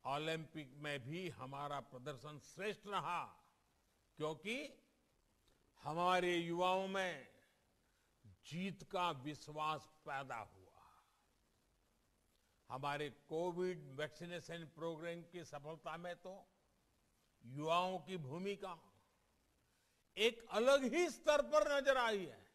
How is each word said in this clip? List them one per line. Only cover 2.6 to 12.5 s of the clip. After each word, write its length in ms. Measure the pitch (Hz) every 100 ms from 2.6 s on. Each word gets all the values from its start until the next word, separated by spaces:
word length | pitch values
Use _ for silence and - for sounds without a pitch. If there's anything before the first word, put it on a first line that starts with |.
| 208 - 202
रहा, 380 | 196 151 175 117 - _ _ _ _ _ _ _ -
क्योंकि 400 | 151 156 202 254 302 - _ _ _ _ _ _ _ _ _ _
हमारे 540 | 143 160 180 180 180 170
युवाओं 520 | 170 170 185 185 190
में 400 | 190 185 147 123 - _ _ _ _ _ _ _ _ 104 95 -
जीत 360 | 160 196 -
का 280 | 170 185 175
विश्वास 800 | 143 139 147 - 151 151 156 - _ 151
पैदा 300 | 139 135 117
हुआ। 280 | 104 95 92 - - - _ _ _ _ _ _ _ _ _ _ _ _ _ _ _